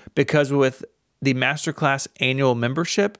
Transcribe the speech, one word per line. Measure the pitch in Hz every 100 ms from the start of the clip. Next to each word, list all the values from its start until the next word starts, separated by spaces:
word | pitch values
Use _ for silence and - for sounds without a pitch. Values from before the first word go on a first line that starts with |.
| -
because | - 139 151 139
with | 143 131 127 - _ _ -
the | 135
Masterclass | 127 127 147 - - 147 135 - -
annual | 131 135 135 120
membership, | 120 135 170 - 202 -